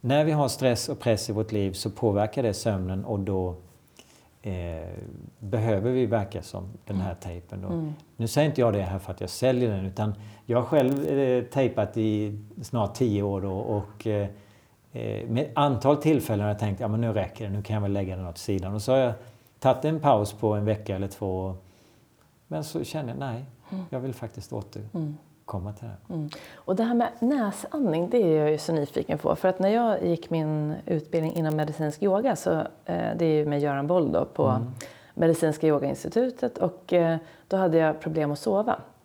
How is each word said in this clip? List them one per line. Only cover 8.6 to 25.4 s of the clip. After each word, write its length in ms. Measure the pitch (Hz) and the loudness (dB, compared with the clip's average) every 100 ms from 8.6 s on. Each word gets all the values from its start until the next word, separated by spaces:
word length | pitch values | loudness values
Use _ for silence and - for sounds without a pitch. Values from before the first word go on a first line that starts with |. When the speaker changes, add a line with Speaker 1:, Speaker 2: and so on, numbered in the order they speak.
Speaker 1:
jag 120 | 117 | 2
det 80 | 101 | 2
här 180 | 92 95 | -2 -4
för 120 | - | -8
att 100 | 92 | -8
jag 80 | 98 | -8
säljer 400 | - 127 123 120 | 0 0 2 0
den, 140 | 98 95 | 0 -4
utan 280 | 92 107 104 - - - | -2 -4 -4 -12 -18 0
jag 80 | 117 | 0
har 80 | - | 4
själv, 420 | 156 131 139 156 | 4 4 2 0
eh, 360 | 139 135 123 | 0 2 2
tejpat 540 | 113 139 127 - 104 117 | 0 0 0 0 -2 0
i 420 | 110 107 107 104 - - | 0 0 -2 -6 -12 -16
snart 320 | 123 120 101 - | -6 -2 -2 0
tio 280 | 123 104 | 0 2
år 180 | 101 98 | 0 -2
då 100 | 98 | -4
och, 540 | 95 117 104 98 - 113 | -4 -2 -2 -4 -8 -2
eh, 200 | 104 101 - - - _ _ _ | -2 -2 -6 -20 -20 _ _ _
eh, 340 | 120 113 104 120 | -10 -6 -6 -2
med 220 | 117 - - | -2 0 2
antal 420 | 143 127 135 147 | 2 4 4 4
tillfällen 440 | 156 147 - 104 | 4 2 2 0
har 60 | 104 | 0
jag 120 | 104 | 0
tänkt, 200 | 107 95 | -2 -2
"Ja, 80 | 113 | -2
men 140 | 107 | 0
nu 120 | 117 | 0
räcker 320 | 107 92 - 104 | 0 -4 -6 -6
det, 60 | |
nu 100 | 104 | -6
kan 120 | 104 | -2
jag 80 | 107 | -2
väl 100 | 101 | 0
lägga 220 | 101 95 92 | -2 -2 -6
den 120 | 90 | -8
åt 100 | 85 | -8
sidan." 360 | - 98 92 | -2 -2 -2
Och 80 | 107 | -4
så 100 | 107 | 2
har 80 | 131 | 4
jag 140 | 127 117 - - _ _ | 4 -2 -14 -20 _ _
tagit 260 | 131 127 151 | 2 2 0
en 140 | 160 | 2
paus 340 | 147 113 101 | 4 4 2
på 200 | - 110 | 0 0
en 120 | 104 104 | 2 0
vecka 300 | 104 107 95 | -2 -2 -4
eller 120 | 98 | -6
två. 460 | - 98 92 95 92 - _ _ _ _ _ _ _ _ | -6 -4 -2 -4 -8 -14 _ _ _ _ _ _ _ _
Men 160 | 156 | -8
så 200 | 151 165 | -6 -6
kände 280 | - 160 127 | -6 -6 -6
jag, 80 | 131 | -6
"Nej, 260 | 139 117 135 - - | -6 -6 -10 -18 -12
Speaker 2:
Mm. 140 | 190 175 | -10 -6
Speaker 1:
jag 100 | 131 | -6
vill 140 | 131 | -6
faktiskt 400 | 120 117 - - | -8 -10 -12 -10
återkomma 360 | 117 101 - 107 170 151 151 - _ | -10 -8 -12 -10 -6 -6 -8 -16 _